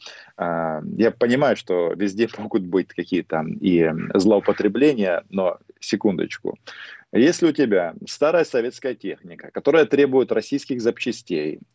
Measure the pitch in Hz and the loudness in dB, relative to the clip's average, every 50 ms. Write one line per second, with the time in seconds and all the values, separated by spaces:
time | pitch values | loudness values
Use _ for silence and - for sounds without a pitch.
0 | - - - - - - _ - 92 87 85 82 82 80 78 78 80 98 - - | -20 -20 -20 -20 -20 -16 _ -6 -4 -4 -2 -2 -2 -4 -4 -6 -8 -6 -2 2
1 | 110 113 - - 120 120 123 135 147 131 107 - - - 92 87 85 82 - 82 | 2 2 2 2 0 2 2 2 2 2 2 0 -2 -4 -2 0 0 -2 -2 -2
2 | 101 101 95 104 117 107 - - 104 107 - 110 92 90 87 95 87 - - - | -4 -4 -2 0 -2 -2 -2 -8 -8 -4 -4 -4 -2 0 0 -2 -2 -2 -4 -10
3 | 85 - - 87 82 - 80 80 78 82 - - - 98 90 85 82 80 78 82 | -6 -4 -2 -4 -4 -2 -4 -4 -4 -4 -6 -4 0 2 2 4 2 2 0 -2
4 | 85 - - 98 92 107 107 101 - - 98 - 98 104 98 117 143 151 143 113 | -4 -2 0 2 4 4 4 4 4 2 0 2 0 0 2 2 2 2 2 2
5 | 101 92 87 82 - _ 95 98 95 90 85 - _ _ - _ - - - 101 | 0 0 0 -2 -4 _ -4 -2 -2 -2 -2 -4 _ _ -20 _ -10 -6 -4 0
6 | - 107 92 - - - - - - - - - _ - - - - - - - | 0 0 0 0 -4 -6 -6 -8 -10 -10 -10 -12 _ -20 -20 -20 -18 -20 -20 -20
7 | _ _ - 107 123 165 170 - 175 160 147 - 143 117 101 92 87 82 82 - | _ _ 2 4 4 4 4 2 2 0 2 2 0 2 2 2 0 0 -6 -10
8 | - - - - 143 151 175 175 151 - - 127 113 127 - - - 131 123 - | -14 -12 -6 -2 0 2 2 2 0 0 0 -2 -2 -2 -6 -8 -8 -8 -8 -8
9 | - 95 76 - - 87 85 - - 73 - 95 - 143 143 165 147 - - 135 | -8 -10 -10 -12 -14 -20 -20 -20 -18 -14 -10 -4 0 2 4 4 4 4 4 4
10 | 143 135 127 131 120 - 113 110 - - 139 139 - - 135 123 110 117 117 - | 4 4 4 2 2 2 0 -2 -2 -2 -4 -6 -4 -4 -6 -2 0 -2 -2 -2
11 | - 123 113 - - - 90 76 76 78 - - - _ _ | -2 -6 -6 -6 -6 -6 -4 -4 -4 -4 -6 -10 -14 _ _